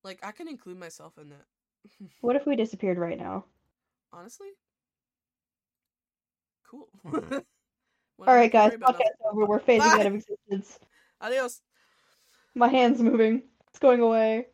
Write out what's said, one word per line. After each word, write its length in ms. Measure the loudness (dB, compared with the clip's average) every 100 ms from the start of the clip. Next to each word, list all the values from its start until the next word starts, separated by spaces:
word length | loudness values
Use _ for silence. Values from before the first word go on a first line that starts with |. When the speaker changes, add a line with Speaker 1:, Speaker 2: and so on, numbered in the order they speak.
Speaker 1:
Like, 200 | -20 -18
I 80 | -18
can 160 | -18 -20
include 300 | -18 -20 -20
myself 400 | -20 -20 -20 _
in 120 | -20
that. 160 | -20 _ _ _ _ _ _
<laughs> 120 | -20 _
Speaker 2:
What 140 | -4 -2
if 100 | -2
we 100 | -4
disappeared 420 | -4 -6 -6 -4
right 200 | -6 -8
now? 280 | -10 -12 -14 _ _ _ _ _ _
Speaker 1:
Honestly? 420 | -20 -20 -20 -20 _ _ _ _ _ _ _ _ _ _ _ _ _ _ _ _ _ _ _ _ _ _
Cool. 240 | -20 -20 _
<laughs> 80 |
Speaker 3:
Hmm. 260 | -12 -12 -10 -12 _ _ _ _ _ _ _ _
Speaker 1:
Wouldn't 140 | 2
Speaker 2:
All 40 | 4
right, 160 | 4
Speaker 1:
have 20 |
to 60 | 4
Speaker 2:
guys, 120 | 2
Speaker 1:
worry 40 | 2
about 180 | -2
Speaker 2:
podcast 0 |
Speaker 1:
nothing. 240 | 0 -4 -4 -6
Speaker 2:
over. 140 | -4 -2
We're 140 | -2
phasing 340 | 2 2 4
Speaker 1:
Bye. 60 | 4
Speaker 2:
out 80 | 2
of 80 | -4
existence. 640 | -10 -16 _ -10 -10 -20 _ _ _ _
Speaker 1:
Adios. 400 | -8 -6 -6 -12 _ _ _ _ _ _ _ _ _ 0
Speaker 2:
My 120 | 2
hand's 320 | 4 2 4
moving. 420 | 2 4 2 0 -6 _ _
It's 120 | 2
going 200 | 4 4
away. 480 | 2 2 0 -2 -8